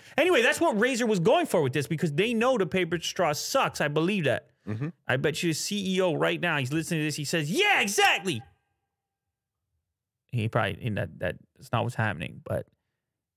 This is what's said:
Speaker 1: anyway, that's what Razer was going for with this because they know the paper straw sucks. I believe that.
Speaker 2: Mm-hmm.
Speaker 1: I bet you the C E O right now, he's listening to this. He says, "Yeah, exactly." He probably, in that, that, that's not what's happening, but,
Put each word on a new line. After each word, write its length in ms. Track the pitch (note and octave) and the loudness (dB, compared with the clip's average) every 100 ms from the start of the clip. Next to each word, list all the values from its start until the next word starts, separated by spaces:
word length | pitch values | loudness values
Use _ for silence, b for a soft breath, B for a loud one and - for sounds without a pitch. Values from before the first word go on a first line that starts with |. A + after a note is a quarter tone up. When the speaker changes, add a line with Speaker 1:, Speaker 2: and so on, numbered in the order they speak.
| B B | B B
Speaker 1:
anyway, 240 | E4+ D#4+ | 4 4
that's 180 | A#3 D4+ | 4 2
what 160 | E4 G#3+ | 2 2
Razer 300 | B3 B3 A#3 | 2 2 0
was 120 | G#3 | 2
going 260 | E3 E4+ E4 | 4 4 4
for 160 | F#3 | 2
with 120 | C#3 | 2
this 120 | D3 C3+ | 0 -2
because 260 | D#3+ F3 | -2 -2
they 200 | C#3+ G#3+ | 0 0
know 240 | A3+ A#3+ B3+ | 2 2 2
the 80 | F3+ | 0
paper 340 | F#3+ E3+ E3+ | 0 -2 -2
straw 340 | - - E3 | -6 0 0
sucks. 480 | D3 - C4+ F#3 - | 0 0 0 0 0
I 60 | D#3 | -2
believe 360 | D3 E3+ G#3 | 0 0 2
that. 260 | C#3+ A2 - _ - | 2 0 -4 _ -8
Speaker 2:
Mm-hmm. 200 | A2 D3 - - | -6 -6 -8 -2
Speaker 1:
I 100 | B2+ | 0
bet 260 | D3+ C#3+ | 0 0
you 80 | E3+ | -2
the 20 | |
C 420 | D#3 - G#3 F#3+ F#3 | -2 -4 -4 -2 0
E 40 | |
O 140 | F#3 D3 | 2 2
right 260 | E3 E3+ | 0 0
now, 160 | F3 D3+ | 0 0
he's 160 | B2+ | 0
listening 280 | D#3 D#3+ E3 | -2 -2 -2
to 40 | D3+ | -2
this. 100 | C#3+ | -4
He 80 | C#3+ | -2
says, 260 | E3+ D3 | -2 0
"Yeah, 300 | B3 G#4 E4+ | 0 2 2
exactly." 600 | D#4 D4+ G4 B3+ F#3+ B2 - _ _ _ _ _ _ _ _ _ _ _ _ _ _ _ _ _ _ | 2 2 2 2 0 -4 -6 _ _ _ _ _ _ _ _ _ _ _ _ _ _ _ _ _ _
He 160 | A#2+ A2 | -4 -2
probably, 360 | A#2 G#2 F#2 | 0 -2 -2
in 120 | A2+ G2+ | -6 -4
that, 240 | F2 - | -6 -6
that, 160 | F2+ - _ _ | -6 -6 _ _
that's 160 | - | -6
not 120 | A2+ | -2
what's 120 | A2+ - | -2 -2
happening, 460 | G#2+ D#2+ D2 - - | -4 -4 -10 -12 -6
but, 220 | G2 - _ _ _ _ _ _ | -6 -6 _ _ _ _ _ _